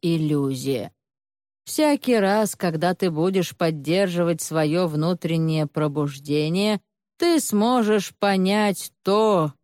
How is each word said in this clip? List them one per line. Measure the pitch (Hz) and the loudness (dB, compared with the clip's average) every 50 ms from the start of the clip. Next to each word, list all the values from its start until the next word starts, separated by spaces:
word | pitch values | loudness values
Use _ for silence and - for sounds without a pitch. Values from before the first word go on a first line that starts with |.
иллюзия. | - 170 165 160 156 151 151 143 139 135 135 127 135 135 131 113 92 - - _ _ _ _ _ _ _ _ _ _ _ _ _ _ | -2 -2 0 0 0 0 0 0 0 -2 -4 -4 -4 -4 -4 -4 -6 -10 -14 _ _ _ _ _ _ _ _ _ _ _ _ _ _
Всякий | - - - 302 294 285 277 - 254 240 | -6 -2 0 2 2 2 0 0 0 2
раз, | 214 196 190 202 220 214 190 - | 2 2 2 2 2 0 -2 -2
когда | - 190 175 160 156 175 180 180 | -4 -4 -4 -2 0 0 -2 0
ты | - 196 175 | 0 -2 -2
будешь | 156 151 165 190 190 190 170 - - | 0 0 0 0 0 0 -2 -2 -4
поддерживать | - 175 165 160 147 135 151 170 196 202 185 170 175 170 170 170 - | -2 -2 -2 -2 -4 -2 0 0 0 0 0 0 0 0 0 -2 -4
своё | - - 156 160 151 147 160 180 185 160 | -6 -4 -2 -2 0 0 0 0 0 0
внутреннее | 151 151 156 175 180 - - 160 165 165 160 160 156 156 151 147 | -2 -2 0 -2 -2 -2 -2 -2 -2 0 0 0 0 0 -2 -2
пробуждение, | - 151 151 147 139 151 143 143 135 139 - 147 147 151 151 156 170 190 208 214 208 185 - _ _ _ _ _ _ | -2 -2 -2 -2 0 -2 -4 -4 -6 -10 -6 -4 -2 -2 0 0 0 0 0 0 -2 -2 -6 _ _ _ _ _ _
ты | - 339 349 330 285 | -2 0 2 2 2
сможешь | - - 214 202 214 240 254 247 214 208 214 202 170 - - | 0 0 0 2 2 2 2 2 2 2 2 0 0 -4 -6
понять | _ 202 202 190 190 185 190 202 214 208 202 190 - - - - _ | _ 0 0 2 2 2 2 2 2 2 0 0 -4 -8 -14 -16 _
то, | _ 190 202 214 220 214 202 170 156 147 - _ | _ 0 2 4 4 4 4 2 0 -2 -4 _